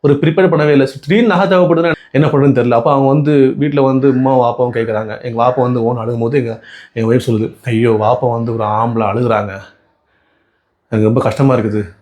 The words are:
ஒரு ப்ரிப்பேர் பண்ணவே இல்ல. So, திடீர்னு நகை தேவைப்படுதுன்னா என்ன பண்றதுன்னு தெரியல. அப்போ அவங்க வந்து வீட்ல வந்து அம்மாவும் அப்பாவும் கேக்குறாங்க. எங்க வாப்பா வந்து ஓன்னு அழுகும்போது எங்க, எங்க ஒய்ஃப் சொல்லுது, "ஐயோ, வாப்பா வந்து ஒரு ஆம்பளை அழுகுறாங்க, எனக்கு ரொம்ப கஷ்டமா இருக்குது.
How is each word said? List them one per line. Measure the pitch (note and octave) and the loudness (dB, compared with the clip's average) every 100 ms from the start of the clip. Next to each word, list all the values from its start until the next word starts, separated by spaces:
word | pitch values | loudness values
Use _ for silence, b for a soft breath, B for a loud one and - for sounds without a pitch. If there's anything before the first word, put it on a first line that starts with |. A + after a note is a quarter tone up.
ஒரு | C#3+ | 2
ப்ரிப்பேர் | C#3 D#3+ D#3+ F#3 | 2 0 2 2
பண்ணவே | D3+ D3+ | 2 2
இல்ல. | C#3 C3 | 2 0
So, | - - | -4 -2
திடீர்னு | G3+ A#3+ | 0 2
நகை | F3+ F#3+ | 2 2
தேவைப்படுதுன்னா | F#3 F3 E3 E3+ D#3 B | 2 2 2 0 -4 B
என்ன | C3+ D3+ | 0 2
பண்றதுன்னு | C#3+ C#3+ B2 | 2 2 2
தெரியல. | A#2+ | 2
அப்போ | A#2 A#2 | 2 2
அவங்க | C#3 C3+ | 0 2
வந்து | C#3+ D3 D3 C3 C3 | 0 2 2 2 0
வீட்ல | D3 C#3+ | -2 0
வந்து | C3+ C3+ C#3 | 0 2 2
அம்மாவும் | B2+ C3 C3 A#2+ | 2 0 2 0
அப்பாவும் | A#2 B2 | 0 -4
கேக்குறாங்க. | A#2 A2+ G#2+ G#2+ A2 | -2 -4 -4 -6 -10
எங்க | B2+ A2+ | -8 -2
வாப்பா | A#2+ B2+ | 0 0
வந்து | B2 B2 | 0 0
ஓன்னு | A2+ A#2+ | -2 -2
அழுகும்போது | A2+ A#2 A#2 | -4 -4 -2
எங்க, | C#3 A#2 A2+ B B B | -2 -2 -8 B B B
எங்க | A#2+ A2+ | -4 0
ஒய்ஃப் | B2 B2 | 0 0
சொல்லுது, | A2 A2 - | -2 -2 -8
"ஐயோ, | - A2+ A#2 | -4 0 2
வாப்பா | A2 G#2+ B2+ B2+ | 2 0 0 -2
வந்து | A#2 A#2 | -4 -4
ஒரு | A2+ | -4
ஆம்பளை | G#2+ G#2+ A#2 A2+ G#2+ | -4 -2 -2 -2 -2
அழுகுறாங்க, | A#2 B2 A2 G2+ G2 - _ _ _ _ _ _ _ _ _ _ _ _ | -2 0 -2 -4 -10 -16 _ _ _ _ _ _ _ _ _ _ _ _
எனக்கு | A2 A2 | 0 2
ரொம்ப | A#2+ | 2
கஷ்டமா | A#2+ - C#3 B2 | -2 0 2 2
இருக்குது. | G#2+ G#2+ G2 - | 0 -4 -8 -14